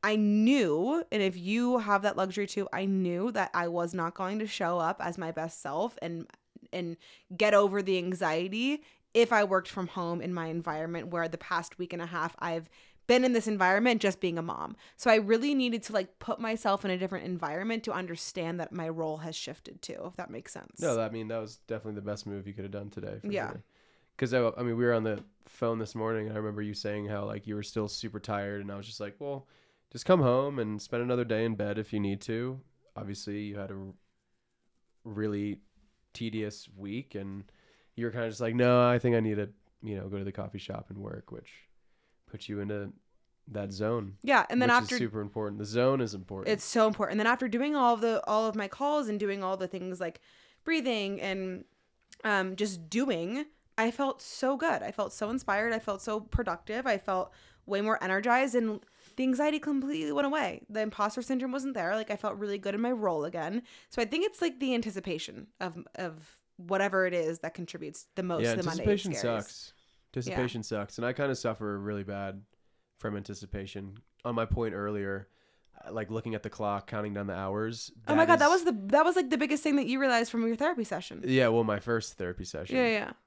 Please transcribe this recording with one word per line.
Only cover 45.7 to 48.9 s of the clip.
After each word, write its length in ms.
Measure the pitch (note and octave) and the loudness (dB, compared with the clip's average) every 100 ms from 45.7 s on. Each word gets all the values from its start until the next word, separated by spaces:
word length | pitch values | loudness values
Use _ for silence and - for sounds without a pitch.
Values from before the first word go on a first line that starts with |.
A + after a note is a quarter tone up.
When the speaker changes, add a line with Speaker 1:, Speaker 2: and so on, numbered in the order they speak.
| A2+ B2+ C3+ | 4 4 4
Speaker 2:
is 120 | A#2 | 0
important. 400 | G2+ F#2 G2 F#2+ | -4 -10 -6 -2
Speaker 1:
It's 100 | G#3+ | -2
so 220 | - A#3+ A3 | 0 4 4
important. 260 | G#3 G#3 | 4 0
And 60 | G#3 | 2
then 80 | A3 | 2
after 200 | B3 C4 | 2 0
doing 280 | A#3 C#4+ D4 | 0 0 4
all 220 | B3 A#3 | 4 4
the, 260 | A#3 A3+ - | 2 0 2
all 180 | G#3+ A3 | 2 2
of 100 | G#3+ | 0
my 120 | G3 | -4
calls 400 | - C#4+ | -2 0